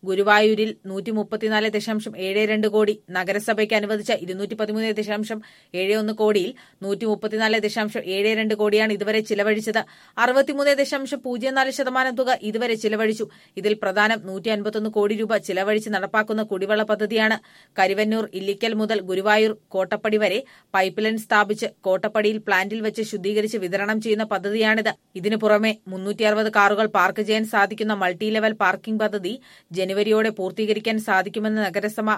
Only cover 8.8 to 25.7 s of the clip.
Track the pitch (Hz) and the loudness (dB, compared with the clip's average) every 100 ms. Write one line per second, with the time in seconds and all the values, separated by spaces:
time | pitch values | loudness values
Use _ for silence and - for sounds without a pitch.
8.8 | 220 202 202 214 220 202 202 214 214 220 | 2 0 0 -2 0 0 2 0 0 -2
9.8 | 214 - - - 240 254 277 285 285 277 | -4 -12 -16 0 2 4 2 2 2 2
10.8 | 277 285 269 285 262 247 254 269 262 262 | 2 -2 -4 -8 -6 -4 -2 0 0 0
11.8 | 262 254 262 240 254 254 214 220 240 220 | -2 0 0 0 0 0 0 -2 -2 0
12.8 | 220 214 220 220 214 - - - 196 214 | 0 0 0 0 -4 -10 -16 -4 -2 0
13.8 | 202 190 208 226 190 190 190 214 208 214 | 0 2 2 2 -4 -8 -4 -2 -2 -4
14.8 | 214 214 208 214 214 214 - 185 196 214 | -2 0 2 0 0 -2 0 -2 0 0
15.8 | 214 202 190 220 214 214 214 190 196 214 | 0 -4 0 0 0 -2 -2 -4 0 0
16.8 | 214 208 214 220 220 214 - - _ - | 0 -2 0 0 2 0 -6 -20 _ 0
17.8 | 190 196 214 220 220 185 190 202 226 220 | 2 2 0 0 -2 -6 -6 -2 -2 -2
18.8 | 214 214 185 185 196 214 220 214 _ 190 | -2 -2 -2 -2 4 4 4 0 _ -4
19.8 | 185 208 220 214 208 196 269 - _ 190 | -2 -2 0 2 2 0 -4 -18 _ 0
20.8 | 190 185 214 220 220 214 208 214 226 - | 0 0 -2 -2 0 2 2 0 -4 -6
21.8 | 196 185 214 214 208 220 214 190 190 220 | 0 0 0 2 0 0 0 0 0 -4
22.8 | 214 214 214 208 185 214 214 220 185 190 | -6 -4 -6 -4 -2 -2 -2 -4 -4 -4
23.8 | 202 220 220 214 220 196 196 214 220 220 | -2 -2 0 0 0 -2 -2 0 2 2
24.8 | 220 - _ 190 180 214 220 208 220 | 0 -4 _ -6 -2 0 4 4 2